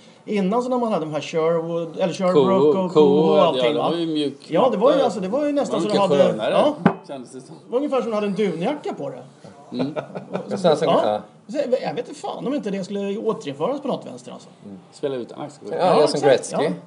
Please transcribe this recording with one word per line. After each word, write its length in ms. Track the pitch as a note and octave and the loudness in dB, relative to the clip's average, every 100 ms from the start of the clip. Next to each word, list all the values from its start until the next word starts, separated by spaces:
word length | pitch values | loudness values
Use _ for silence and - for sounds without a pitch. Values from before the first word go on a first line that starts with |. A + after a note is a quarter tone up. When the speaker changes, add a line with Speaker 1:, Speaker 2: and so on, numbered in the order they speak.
| - - - | -20 -16 -4
Speaker 1:
Innan 380 | G#3 F#3 A#3 | 0 2 0
så 60 | B3 | 0
när 80 | B3 | 0
man 140 | A#3 | 0
hade 140 | F#3+ D#3 | -2 -2
de 80 | |
här 80 | D3+ | -6
Sherwood, 760 | C#3+ E3 D#3+ E3+ E3 E3+ E3 F3 | -4 0 2 0 -2 -4 -6 -2
eller 140 | F#3+ | -2
Sherbrooke 360 | F#3+ F#3 E3+ B2+ | 0 2 4 6
Speaker 2:
Koho, 180 | A#2 D3 | 6 4
Speaker 1:
och 60 | |
Speaker 2:
Koho, 160 | C#3+ E3+ | 4 2
Speaker 1:
Koho 420 | D#3 D3 C#3+ D#3 | 6 6 6 6
och 100 | D3+ | 6
allting, 200 | C3 C3 A#2+ | 4 4 0
Speaker 2:
ja, 40 | |
de 40 | A#2 | 0
Speaker 1:
va? 120 | D3+ | 0
Speaker 2:
var 60 | E3+ | -2
ju 80 | E3 | -2
mjuka. 380 | D3+ D3 - - | -2 -2 -6 -2
Speaker 1:
Ja, 160 | D#3+ B3 | 2 2
det 60 | G#3 | 4
var 160 | A#3+ D4+ | 4 4
ju, 60 | |
alltså, 180 | B3 G3 | 2 -2
det 80 | F#3 | -4
var 120 | B3 | -2
ju 60 | D4 | -2
Speaker 2:
De 60 | |
Speaker 1:
nästan 220 | C#4+ B3+ | -2 -2
Speaker 2:
var 60 | D3+ | -2
Speaker 1:
så 60 | F3 | 0
Speaker 2:
mycket 220 | D3+ G3 | 2 4
Speaker 1:
de 80 | C#3+ | 4
hade, 140 | B2+ | 4
Speaker 2:
skönare, 200 | A2 B2 | 2 0
Speaker 1:
ja. 240 | F3+ C4+ C#4+ F3+ - - | 2 2 2 -2 -2 -8
Speaker 2:
kändes 240 | C#3 A#2 | -12 -12
det 100 | B2+ | -16
som. 140 | C#3 D#3+ - | -18 -20 -6
Speaker 1:
Det 60 | |
var 60 | A#3+ | -4
ungefär 240 | D4 C4 | 0 -2
som 100 | A3+ | -2
de 40 | G#3+ | -2
hade 120 | G#3 | -2
en 80 | F#3+ | 0
dunjacka 580 | G3+ D#3+ G3 D4 G4+ | -2 -2 -4 -4 -6
på 160 | - C#3 | -8 -10
det. 120 | B2+ - - - - - | -12 -16 -20 -20 -20 -10
Speaker 2:
Mm. 240 | B2 C3+ D#3 - F#2+ - F#3+ - | -6 -4 -6 -10 -12 -10 -10 -6
Speaker 3:
Och 60 | - | 0
sen 180 | F3+ D3 | 2 2
så, 80 | D#3+ | 2
Speaker 1:
Ja. 160 | F3+ A2 | 2 0
Speaker 3:
ja. 140 | G#2 - - - | -2 -6 -20 -10
Speaker 1:
Så 100 | C4+ | -6
jag, 240 | C4+ B3+ | -2 -2
jag 120 | F#3+ | -2
vet 140 | D3+ B3 | -8 -10
inte 100 | D4+ | -10
fan 260 | G4+ - G3 | -10 -8 -6
om 60 | |
inte 160 | C#4+ G#3 | -6 -4
det 120 | G3 | -6
skulle 340 | F3+ G3+ G3+ G3+ | -6 -6 -6 -4
återinföras 640 | A3 - C#3+ C#3 E3+ D4 | -4 -4 -6 -6 -4 -4
på 60 | C#4+ | -6
något 180 | E3+ - | -6 -8
vänster, 260 | B2 - | -16 -16
alltså. 180 | B2 - - G#2 | -18 -20 -20 -20
Speaker 2:
Mm. 120 | G2 - | -20 -20
Spela 240 | - D3 C3 | -8 -6 -6
utan 260 | A2 - | -8 -12
axelskydd. 380 | C#3+ - - D#3+ | -14 -14 -10 0
Speaker 3:
Ja, 60 | F3 | 4
ja, 160 | D#3 | 4
Speaker 1:
Ja, 60 | D3 | 4
Speaker 3:
som 80 | D3+ | 4
Speaker 1:
exakt, 60 | |
Speaker 3:
Gretzky. 400 | C#3 A#2+ - - | 4 4 2 -2
Speaker 1:
ja. 80 | - F3 | -2 -4